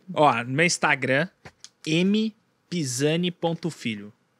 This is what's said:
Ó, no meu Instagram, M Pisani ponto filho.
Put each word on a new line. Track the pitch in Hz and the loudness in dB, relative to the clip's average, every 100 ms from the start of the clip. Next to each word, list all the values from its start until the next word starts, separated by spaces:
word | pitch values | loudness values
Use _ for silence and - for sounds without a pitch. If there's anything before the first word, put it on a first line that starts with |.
| - | -4
Ó, | 170 147 113 | 4 4 4
no | 120 | 0
meu | 135 170 | 0 0
Instagram, | - 160 139 123 135 180 _ - _ - _ 160 | 2 0 2 2 0 0 _ -20 _ -20 _ -2
M | 160 190 214 220 - _ _ - | 0 2 2 -2 -6 _ _ -8
Pisani | 175 139 123 147 165 180 | -4 -4 -2 0 0 -2
ponto | 175 165 165 170 | -2 -4 -4 -6
filho. | - 120 107 104 - _ | -6 -8 -8 -10 -20 _